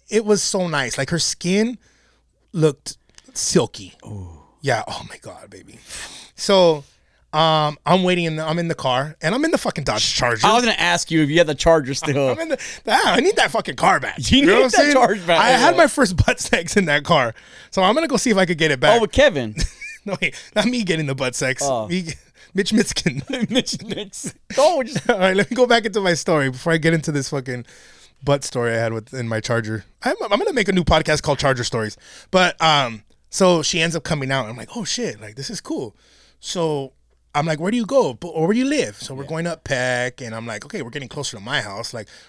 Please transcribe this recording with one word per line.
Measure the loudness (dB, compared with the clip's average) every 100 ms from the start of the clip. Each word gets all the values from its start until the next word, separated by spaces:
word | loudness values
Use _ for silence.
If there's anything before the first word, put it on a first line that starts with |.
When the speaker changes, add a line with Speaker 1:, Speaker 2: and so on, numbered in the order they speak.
| -4
Speaker 1:
it | -2 2
was | 0
so | 0 -2 -2
nice. | -2 -2 -4
Like, | -4
her | -2
skin | -4 -4 -2 0 0 -4 _ _ _ _ _ _ _
looked | 0 0 0 -10 -16 _ _ _
silky. | -6 0 0 0 -4 -18 -20 -16
Speaker 2:
Ooh. | -14 -14 -18 -20 _
Speaker 1:
Yeah. | -2 -2 -4
Oh | -12 -14
my | -18
God, | -18 -20 -20
baby. | -20 -20 -20 -18 -16 -14 -18 -20 -6
So, | 2 4 4 2 -6 _ _ _ _
um, | 0 2 2 0 -2 0
I'm | 2
waiting | 2 0 -2
in | -4
the, | -2
I'm | -2
in | -2
the | -2
car, | -2 -2 -2 -4
and | -2 0
I'm |
in | 0
the | 0
fucking | -2 -4
Dodge | -4 -2 -2
Charger. | 0 0 2 4
Speaker 2:
I |
was | 4
gonna | 2 0
ask | 0 0 0
you | 0
if | 4
you | 4
had | 4
the | 2
Charger | 4 4 2
still. | -4 -2 0 0
Speaker 1:
<laughs> |
I'm | 0
in | -2
the, | -6 -6 -10 0
ah, | 2 2 2
I |
need | 2 2
that | 0
fucking | -2 -4 0
car | 2 2
back. | -2 -6 2
Speaker 2:
You | 4
Speaker 1:
You | 6
know |
Speaker 2:
need | 6
Speaker 1:
what | 6
I'm |
Speaker 2:
that | 4
Speaker 1:
saying? | 4
Speaker 2:
Charger | 6 4 2 2
back, | 4
Speaker 1:
I | 4
had | 6 6
Speaker 2:
yeah. | 6
Speaker 1:
my | 4
first | 4 2 2 2
butt | 0
sex | 0 -2 0 0
in | 2
that | 0
car. | 2 2 2 -4 -16 -20 -6
So | 0
I'm | 2
gonna | 2 0
go | 0
see | 2
if | 2
I | 2
could | 2
get | 0
it | 4
back. | 4 4
Speaker 2:
Oh, |
with | 4
Kevin. | 4 4 2 -4 -4
Speaker 1:
<laughs> | -6 -6 -18 -14 -10
No, | -6
wait, | -6 -6 -6 -2
not | 0
me | 0
getting | -2 -2 -2
the | -2
butt | -4
sex. | -2 -4 -2 -2
Speaker 2:
Oh. | -2 -2
Speaker 1:
Me, | -4 -6 -12 _ _ -8
Mitch | -4 0
Mitskin. | 2 0 -2 -4 -4 -6
Speaker 2:
<laughs> | -6 -2
Mitch | -2 -2
Mitskin. | -6 -10 -12 -12 -12 -14 -14 -4 2
Go, | 4 2
just | -2 -2 -2
Speaker 1:
<laughs> |
All | 2
right, | 2 2
let | 0
me | 2
go | 4
back | 4
into | 0 -2
my | 0
story | 0 0 0 0
before | -2 -2
I | 0
get | 2
into | 0 0
this | -4 -4
fucking | -6 -6 -10 -12 -20 -20 -20 -20 _
butt | 0 0
story | -2 -2 0
I | 0
had | -2
with, | -4 -8 -8
in | -4
my | -4
Charger. | -2 -2 -2 -6 -10 _
I'm, | -4 -4
I'm | 0 0
gonna | 0
make | 0 0
a |
new | 0
podcast | 4 2 2 0
called | 0 0
Charger | 0 0
Stories. | -2 -4 -6 -8 -18 -20 -2
But, | 2 2 2
um, | 2 2 0 -6 _ _ _
so | 2 2 4
she | 0 -2
ends | -2 -2
up |
coming | -4 -4 -2
out. | -4 -4
I'm | -10
like, | -12 -10
"Oh, |
shit, | -8 -6 -6 -8
like, | -12 -10
this | -10
is | -10
cool." | -8 -8 -8 -12 _ _ _ _
So | -8 -4 -2 -2 -6 _ _ _ _
I'm | -2 -2
like, | -2
"Where | -2
do | -2
you | 0
go? | 2 0
But, | -2 -8
or | -2 0
where |
do | 0
you | 0
live?" | -2 -2 -8
So | -14 -12
we're |
Speaker 2:
Yeah. | -8
Speaker 1:
going | -6 -6
up | -8
Peck, | -4 -2 0 -2 -4 -6
and | -12 -10
I'm | -10
like, | -12 -10
"Okay, | -10
we're | -10
getting | -10 -10
closer | -10 -10 -10
to |
my | -6 -6
house. | -4 -8 -10 -12
Like, | -14 -18